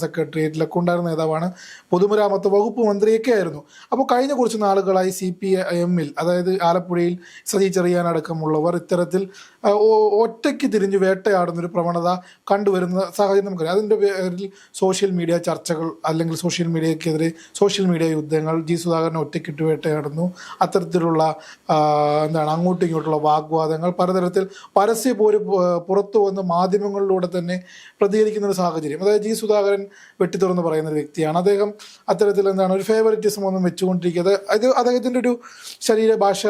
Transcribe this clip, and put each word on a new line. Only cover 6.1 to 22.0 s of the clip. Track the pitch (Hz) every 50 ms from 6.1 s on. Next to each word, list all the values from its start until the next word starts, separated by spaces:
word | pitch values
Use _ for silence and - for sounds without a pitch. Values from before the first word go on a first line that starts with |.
| - - 160
അതായത് | 175 180 180 175 185 185 185 175 170
ആലപ്പുഴയിൽ | 170 180 175 180 175 175 175 175 175 180 - - - - - - -
സജി | 190 196 190 175
ചെറിയാൻ | 185 175 180 180 175 170 170 170
അടക്കമുള്ളവർ | 160 151 - 165 160 156 156 156 151 156 175 175 175 170
ഇത്തരത്തിൽ, | - 185 175 175 - - 190 196 190 - - - - _ _ -
ആ, | 214 202 214 214
ഒ-, | 220 220 214 214 214 202 208 233
ഒറ്റയ്ക്ക് | 226 226 - - 294 277 - 277 220 202
തിരിഞ്ഞ് | 214 190 196 196 196 190
വേട്ടയാടുന്നൊരു | 185 190 185 - 220 202 180 175 170 170 170 170 175 175
പ്രവണത | 180 170 170 170 170 170 175 185 180 - - - _ - -
കണ്ടുവരുന്ന | 202 202 208 202 196 185 175 175 180 185 190 175 175 -
സാഹചര്യം | 202 196 196 202 196 202
നമുക്കറിയാം. | 190 170 156 160 185 208
അതിൻ്റെ | 214 208 220 196 202
പേരിൽ | 202 196 185 185 185 175 180 196 196 - - - - - -
സോഷ്യൽ | 196 190 185 185 202 196 180 175
മീഡിയ | 170 165 170 170 170 180
ചർച്ചകൾ, | 160 156 - - 170 156 165 165 156 - - 160
അല്ലെങ്കിൽ | 160 160 165 165 165 156 175
സോഷ്യൽ | 175 - - 170 165 165
മീഡിയക്കെതിരെ | 160 160 160 160 156 - 165 156 156 165 165 165 - - - - -
സോഷ്യൽ | 202 202 196 - 190 185 175
മീഡിയ | 160 165 160 160
യുദ്ധങ്ങൾ, | 156 151 147 160 156 156 156 160 165 160 156
ജി | 175 165 170
സുധാകരനെ | 175 165 160 160 165 160 160 151
ഒറ്റയ്ക്കിട്ട് | - - 170 - - 147 147 160 160
വേട്ടയാടുന്നു, | 156 151 - 165 151 151 139 147 147 160 175 180 180 - - - - - 190
അത്തരത്തിലുള്ള, | 165 - 196 175 165 165 180 165 165 160 160 156 156 151 - - - - - _ - 165
ആ, | 156 151 151 147 147